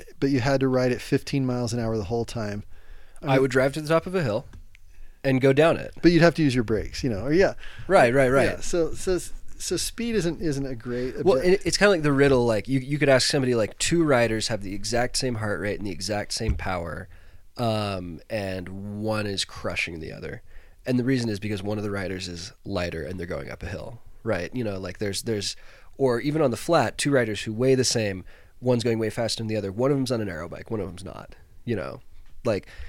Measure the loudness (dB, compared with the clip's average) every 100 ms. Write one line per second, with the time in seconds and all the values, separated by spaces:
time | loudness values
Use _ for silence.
0 | -12 -2 0 2 2 2 2 2 2 0
1 | -2 -2 0 -2 0 -2 -2 -2 -2 -2
2 | -2 -2 -2 -4 -6 -8 -10 -14 -14 -14
3 | -14 -8 2 4 4 4 2 0 0 0
4 | 2 -2 0 -2 -4 -16 -18 -20 -18 -14
5 | -16 -4 2 4 6 6 6 4 -4 4
6 | 6 8 8 6 2 4 2 0 -2 -4
7 | -2 -2 2 4 4 2 -10 -8 4 6
8 | 8 6 6 6 4 0 0 0 0 -2
9 | -2 -2 -2 -8 -8 -6 -4 -4 -4 -4
10 | -2 0 0 -2 -2 -2 -4 -6 -6 -4
11 | -4 0 4 4 4 4 2 4 4 4
12 | 4 6 6 6 4 2 0 -2 0 2
13 | 6 6 4 2 2 2 0 -2 0 2
14 | 4 4 4 0 -2 -4 -4 -6 -2 -2
15 | 0 -2 -2 -2 -2 -2 -2 -4 -6 -6
16 | -4 -4 -4 -4 -2 -2 -2 -4 -4 -10
17 | -12 -18 -20 -20 -16 -4 -2 0 -2 -4
18 | -8 -12 -8 -6 -4 -6 -8 -10 -10 -6
19 | -4 -2 -4 -4 -6 -6 -6 -4 -6 -8
20 | -12 -12 -12 -12 -14 -18 -18 -10 -2 0
21 | 2 0 0 -4 -4 -6 -4 -4 -4 -4
22 | -6 -6 -8 -10 -14 -14 -6 -4 -4 -6
23 | -8 -8 -8 -8 -8 -10 -10 -10 -12 -16
24 | -18 -10 -4 -2 -4 -4 -4 -6 -8 -6
25 | -4 -4 -2 -2 -4 -8 -16 -20 -12 0
26 | 2 2 0 2 2 0 2 4 4 0
27 | 2 2 2 -2 -4 0 4 4 4 2
28 | 0 -4 -10 -18 -20 -6 0 2 2 0
29 | 0 -2 -4 -4 -2 -2 -2 0 2 2
30 | 0 -2 -4 -6 -10 -10 -6 -6 -6 -10
31 | -12 -14 -16 -20 -20 -12 -4 -4 -4 -10
32 | -16 -18 -16 -6 -2 -2 -4 -14